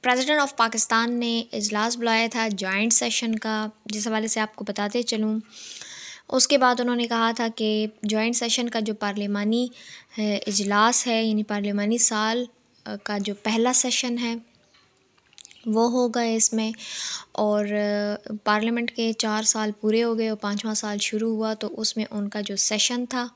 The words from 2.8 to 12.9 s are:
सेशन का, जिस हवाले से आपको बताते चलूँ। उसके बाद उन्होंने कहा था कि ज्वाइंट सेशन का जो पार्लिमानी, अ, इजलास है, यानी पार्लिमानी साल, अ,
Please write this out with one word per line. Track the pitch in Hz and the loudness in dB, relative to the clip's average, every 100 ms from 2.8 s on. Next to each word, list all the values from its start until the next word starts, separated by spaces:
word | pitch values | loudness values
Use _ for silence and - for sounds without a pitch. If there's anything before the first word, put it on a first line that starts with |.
| 226 | 4
सेशन | 233 240 220 233 | 4 2 -2 -2
का, | 220 220 220 214 - - | -2 -2 -2 -4 -8 -10
जिस | 214 220 | -6 -2
हवाले | 220 220 | -2 0
से | 220 | -2
आपको | 214 - 208 | -2 -6 -8
बताते | 202 208 240 | -2 -2 -2
चलूँ। | 233 226 214 220 - - - - - - - - _ | -2 0 0 0 -4 -18 -16 -16 -16 -16 -16 -18 _
उसके | 262 - 285 | 0 4 6
बाद | 254 247 | 6 4
उन्होंने | 247 240 233 | 0 0 0
कहा | 233 226 | 2 2
था | 226 226 | 2 -2
कि | 226 220 214 214 214 214 | 0 0 2 0 -4 -2
ज्वाइंट | 214 226 240 | 0 2 0
सेशन | 233 226 240 | 0 0 0
का | 226 | -2
जो | 220 | -2
पार्लिमानी, | 208 208 202 202 202 208 226 247 - - - - - | -2 -2 -2 -2 -2 2 2 0 -6 -20 -20 -16 -4
अ, | |
इजलास | 214 202 - 196 202 202 220 247 254 | -2 0 0 -2 2 4 4 4 2
है, | 226 226 | 0 2
यानी | 214 | 0
पार्लिमानी | 214 208 202 202 208 233 | 0 -2 -2 0 0 2
साल, | - 220 220 233 247 _ _ _ | 2 2 0 0 -4 _ _ _
अ, | - | -12